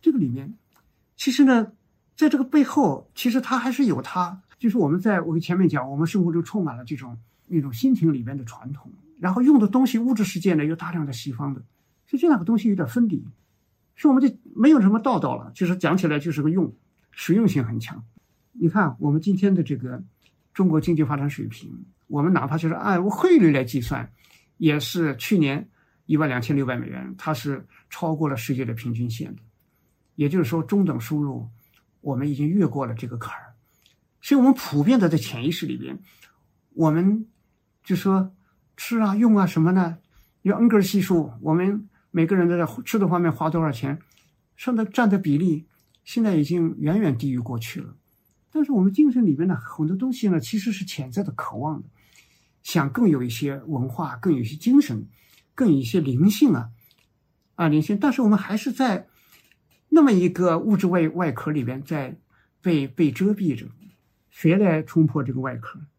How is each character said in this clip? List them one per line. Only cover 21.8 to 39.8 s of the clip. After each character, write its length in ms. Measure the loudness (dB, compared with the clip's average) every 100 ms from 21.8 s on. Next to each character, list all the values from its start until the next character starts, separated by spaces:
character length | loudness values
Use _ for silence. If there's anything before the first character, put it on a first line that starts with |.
| -20 _ _
我 140 | -2
们 100 | 2
哪 140 | 0 0
怕 120 | -4
就 100 | -4
是 80 | -4
按 280 | -2 0 0
汇 300 | 0 4 6
率 120 | 6
来 120 | 4
计 180 | 0 -4
算， 300 | -4 -8 -8 _ _ _ _ _
也 220 | 0 0
是 360 | -2 -2 -2 -4
去 240 | -2 2
年 280 | 2 -2 -8 _ _ _ -2
一 100 | 0
万 140 | 0
两 100 | -2
千 160 | -2 -2
六 80 |
百 140 | -2 -6
美 100 | -8
元， 260 | -12 -14 -10
它 160 | -6
是 320 | -6 -6 -8 -12 _ _
超 260 | -8 -6 -2
过 140 | -4
了 80 | -4
世 160 | -6
界 100 | -6
的 100 | -4
平 200 | -8 -8
均 160 | -6 -6
线 260 | -8 -10 -14
的。 60 | _ _ _ _ _ _ _
也 140 | -4 -2
就 120 | 0
是 60 | 0
说， 180 | -2
中 200 | -2 0
等 160 | 0 -2
收 220 | -4 -4
入 260 | -4 -6 -12 -18 _ _ _ _
我 140 | -6 -4
们 140 | -4
已 40 |
经 140 | -2 0
越 180 | 2 0
过 220 | 0 -6
了 60 | -8
这 120 | -8
个 100 | -10
坎 180 | -12 -16
儿。 180 | -20 _ _ _ _ _ _ _
所 140 | 2 6
以 40 |
我 40 |
们 80 | 6 4
普 280 | 0 0
遍 160 | 4 4
的 80 | 4
在 80 | 2
潜 300 | -2 -4 -4
意 60 |
识 160 | -4 -6
里 100 | -8
边， 220 | -10 -14 -16 _ -20 _ _ _ _
我 160 | 0 2
们 380 | 4 2 0 -4 _ _ _ _ _
就 120 | -4 -2
说 360 | 0 0 0 _ _ _ _ -18
吃 240 | -4 0
啊、 160 | 0 2
用 220 | 4 4
啊 80 | 4
什 160 | 2
么 100 | 2
呢， 280 | 4